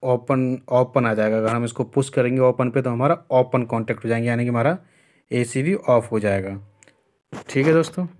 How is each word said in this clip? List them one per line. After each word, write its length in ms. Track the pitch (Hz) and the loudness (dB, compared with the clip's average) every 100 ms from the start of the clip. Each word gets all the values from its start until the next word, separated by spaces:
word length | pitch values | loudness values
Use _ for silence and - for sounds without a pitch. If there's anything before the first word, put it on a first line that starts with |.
ओपन, 540 | 131 123 120 135 127 127 - | 0 -2 0 0 0 -4 0
ओपन 360 | 123 127 - 120 | 0 2 2 0
आ 60 | |
जाएगा। 240 | 110 107 113 | 0 0 0
अगर 100 | 110 | 0
हम 160 | 117 | 0
इसको 200 | 117 117 120 | -4 -4 -4
पुश 220 | - 135 | -2 -2
करेंगे 300 | - 123 131 | 0 0 2
ओपन 300 | 127 123 127 | 2 2 0
पे 120 | 127 | 0
तो 80 | 123 | -2
हमारा 260 | 120 135 170 - | 0 0 0 0
ओपन 320 | 131 127 131 | 2 2 0
कॉन्टैक्ट 400 | 120 113 110 113 | -2 -4 -4 -6
हो 40 | 113 | -2
जाएंगे, 200 | 117 117 | -2 0
यानी 160 | 117 | -2
कि 40 | 120 | 0
हमारा 280 | 120 120 180 - _ _ _ _ | 0 0 0 -6 _ _ _ _
एसीबी 440 | 123 120 135 143 | -4 -2 -2 -2
ऑफ 360 | 196 - 120 113 | -2 2 2 2
हो 80 | 113 | -2
जाएगा, 380 | 104 98 95 98 101 _ _ _ _ _ _ - - | 0 -2 -4 -10 -14 _ _ _ _ _ _ -20 -6
ठीक 180 | 139 143 | 0 2
है 60 | |
दोस्तों। 340 | 160 160 - 180 - | 2 2 -4 -8 -10